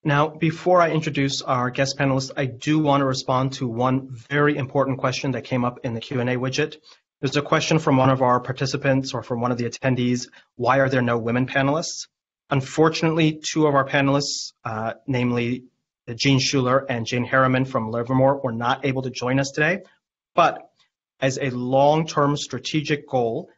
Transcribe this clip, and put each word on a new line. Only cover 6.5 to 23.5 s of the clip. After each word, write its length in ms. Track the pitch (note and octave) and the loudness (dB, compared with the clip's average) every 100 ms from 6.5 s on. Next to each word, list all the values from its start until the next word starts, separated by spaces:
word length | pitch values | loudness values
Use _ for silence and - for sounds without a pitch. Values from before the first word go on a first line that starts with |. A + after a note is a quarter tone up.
| C3 D3+ - - - _ _ | -2 -4 -6 -20 -20 _ _
There's 160 | C#3 D3 | -2 -2
a 60 | |
question 360 | C#3+ D#3 - D#3+ | 0 0 2 2
from 180 | D#3+ C3+ | 4 4
one 140 | C3 | 4
of 100 | C3 | 4
our 200 | B2+ B2 | 4 2
participants 760 | B2 C3 C3+ C3 C#3 C3+ C3 | 0 -6 -4 -2 0 0 -2
or 80 | B2 | -8
from 180 | A2 A#2+ | -6 -4
one 120 | B2 | -2
of 60 | A#2+ | -2
the 60 | |
attendees, 640 | A#2+ - C3+ B2+ B2 B2 - - _ - | -4 -2 -2 0 0 0 -4 -18 _ -4
"Why 240 | A#2+ C3+ | 2 4
are 80 | C3+ | 4
there 140 | B2+ | 2
no 160 | A#2+ A#2+ | 2 0
women 280 | A2+ A#2+ B2+ | 0 -2 0
panelists?" 640 | C#3 C#3 D3+ E3 - - _ _ _ _ | 0 0 0 -4 -10 -16 _ _ _ _
Unfortunately, 880 | C#3 C3 - D#3 D#3+ E3 D#3+ D#3 D#3 | -4 -2 2 2 4 0 2 2 0
two 280 | - D#3+ D3+ | -6 0 2
of 80 | C#3 | 4
our 100 | C3 | 2
panelists, 680 | D3 C#3 C#3 C#3 - - _ | 2 2 2 -2 -8 -12 _
uh, 300 | A#2+ A2 A2+ - - | -10 -6 -6 -8 -4
namely 600 | B2+ B2 A#2+ A#2+ B2 - _ _ _ - A2+ | -2 0 0 -2 -4 -10 _ _ _ -14 -2
Jean 240 | C#3+ C3+ | 2 2
Schuler 440 | C3 C#3+ B2 C3 C3+ | 2 0 2 0 0
and 160 | A#2+ A2+ | -4 -2
Jane 180 | B2 | -4
Harriman 400 | A#2+ C3 C3 B2+ | 0 2 4 2
from 280 | C3+ B2+ A2 | 0 -2 -4
Livermore, 480 | A#2 A#2+ C3 C3 C#3 | -6 0 4 4 2
were 100 | B2+ | -2
not 320 | A2+ A#2+ C3 | -4 -2 0
able 180 | C#3+ B2+ | -2 -4
to 80 | C3 | -6
join 280 | B2+ B2 C3 | -6 -2 0
us 140 | C3+ | -2
today. 320 | - D3+ G3 - _ _ _ _ | -2 -2 -2 -8 _ _ _ _
But 340 | - D#3+ - - _ _ _ _ _ | 2 2 2 -16 _ _ _ _ _
as 180 | C3+ B2+ | -4 -2
a 120 | C3+ | -4
long-term 840 | B2 B2 C3+ C#3+ D#3 D#3+ - C#3+ C#3+ | -4 0 4 6 4 2 0 2 0
strategic 720 | - B2 - D#3 C#3+ D3 - | -4 -8 -4 -4 -2 -4 -2
goal, 420 | C3 A#2 A#2+ F#3 | -2 0 -4 -10